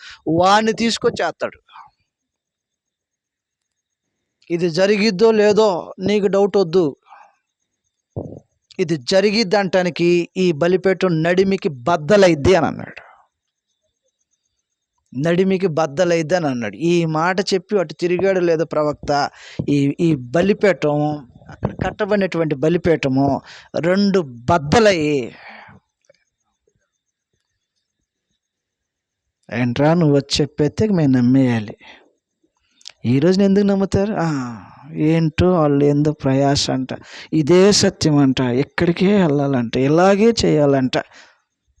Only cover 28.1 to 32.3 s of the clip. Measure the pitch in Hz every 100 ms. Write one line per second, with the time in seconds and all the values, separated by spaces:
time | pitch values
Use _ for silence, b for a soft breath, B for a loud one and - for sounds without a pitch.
28.1 | _ _ _ _ _ _ _ _ _ _
29.1 | _ _ _ - 117 123 120 147 170 160
30.1 | 143 135 - 147 - 147 - 214 190 143
31.1 | 131 123 135 131 226 208 - b b b
32.1 | _ _